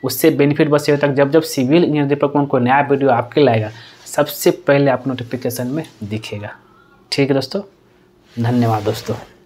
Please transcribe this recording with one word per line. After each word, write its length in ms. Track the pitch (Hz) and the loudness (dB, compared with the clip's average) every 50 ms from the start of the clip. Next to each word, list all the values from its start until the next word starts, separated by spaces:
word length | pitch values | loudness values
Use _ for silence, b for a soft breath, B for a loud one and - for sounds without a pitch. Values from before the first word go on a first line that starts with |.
| - | -6
उससे 260 | 127 - - - 160 | -6 -4 2 2 2
बेनिफिट 380 | 143 131 143 143 147 - 160 147 | 4 4 2 2 4 2 2 2
बस 200 | 147 147 147 - | 2 0 2 2
ये 60 | 147 | 0
होता 120 | 143 143 | 2 2
है 60 | 143 135 | 0 2
कि 40 | |
जब 140 | 135 143 139 | 2 0 4
जब 100 | 143 165 160 | 4 2 2
सिविल 400 | - - 139 131 127 147 175 175 | 2 -2 -2 0 2 4 4 4
इंजीनियर 220 | - 151 147 143 | 2 2 0 0
दीपक 300 | 139 143 139 - 139 - | 0 0 0 0 0 2
मोहन 120 | 147 143 | 0 0
कोई 140 | 135 - 131 | 2 0 0
नया 180 | 120 120 131 143 | 2 4 4 2
वीडियो 280 | 143 135 143 135 139 139 | 4 2 0 2 2 2
आपके 300 | 127 117 120 - - 156 | 2 0 -2 -2 0 2
लाएगा, 300 | 147 127 117 110 107 107 113 B B B B B B | 4 4 4 2 -2 -4 -10 B B B B B B
सबसे 440 | - - - 147 143 - - - 180 - - - | -6 -2 -2 -2 -2 -4 -2 0 0 0 0 0
पहले 240 | - 139 143 143 139 | 2 2 4 4 2
आप 160 | 127 123 - | 0 0 -2
नोटिफिकेशन 600 | 139 127 120 120 - - 120 - 127 117 - 123 | -6 -6 -6 -8 -8 -10 -6 -6 -6 -6 -4 -6
में 160 | 123 135 160 156 - - - 107 | -6 -6 -6 -8 -10 -14 -14 -10
दिखेगा। 460 | 98 110 107 - - 107 101 104 101 - - _ _ _ _ _ _ _ _ _ _ | -8 -8 -8 -8 -10 -12 -12 -12 -14 -16 -18 _ _ _ _ _ _ _ _ _ _
ठीक 180 | - - 139 131 | -2 -2 0 2
है 60 | 139 | 0
दोस्तों, 260 | 135 131 - - 196 202 - _ _ _ _ _ _ _ _ _ _ _ _ _ | -2 -2 -4 -8 -8 -8 -10 _ _ _ _ _ _ _ _ _ _ _ _ _
धन्यवाद 500 | 117 117 120 123 123 117 113 110 107 104 | -4 -2 0 0 2 2 0 0 -2 -2
दोस्तों। 320 | 107 110 - - - - - - - - _ _ | -4 -6 -6 -6 -8 -10 -10 -10 -20 -20 _ _